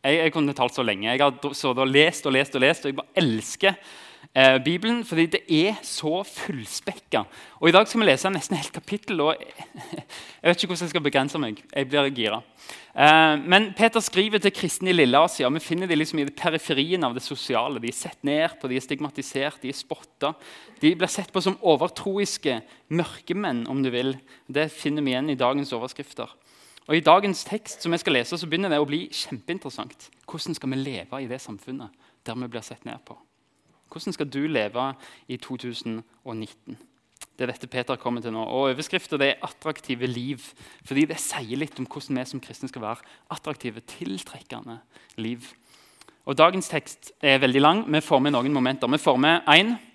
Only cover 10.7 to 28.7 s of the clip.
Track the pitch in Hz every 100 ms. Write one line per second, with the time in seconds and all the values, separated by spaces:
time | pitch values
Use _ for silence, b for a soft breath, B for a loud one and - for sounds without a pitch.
10.7 | 175 175 170 143 135 135 160 127 107 -
11.7 | - 135 143 139 135 107 110 - _ B
12.7 | B B - 143 156 160 151 156 185 208
13.7 | 196 226 226 214 180 214 208 202 - 180
14.7 | - 190 175 135 135 170 - 127 151 -
15.7 | 170 185 160 156 160 143 - 170 160 -
16.7 | 139 151 185 143 120 - 139 - 120 123
17.7 | 131 117 - - - 139 147 165 165 135
18.7 | 127 127 139 147 143 135 135 139 - 127
19.7 | 135 - - - _ 139 156 B B B
20.7 | B 151 170 180 - 190 196 180 202 202
21.7 | 143 151 - - 196 196 - 147 120 -
22.7 | B _ 160 170 - - 170 202 120 117
23.7 | 131 135 120 131 131 b b _ 131 156
24.7 | - 151 151 143 127 147 135 123 139 139
25.7 | 120 123 - 143 - 110 - b b b
26.7 | b - 160 151 175 202 185 - 202 -
27.7 | - 175 165 185 135 120 175 160 165 196